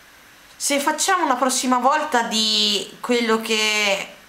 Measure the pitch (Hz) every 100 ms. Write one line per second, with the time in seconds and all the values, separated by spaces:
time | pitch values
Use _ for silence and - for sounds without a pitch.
0 | - - - - - - - 277 285 302
1 | - 370 311 254 262 254 254 254 247 311
2 | 302 247 208 214 220 214 208 208 - -
3 | - 240 233 220 226 220 214 214 208 196
4 | - -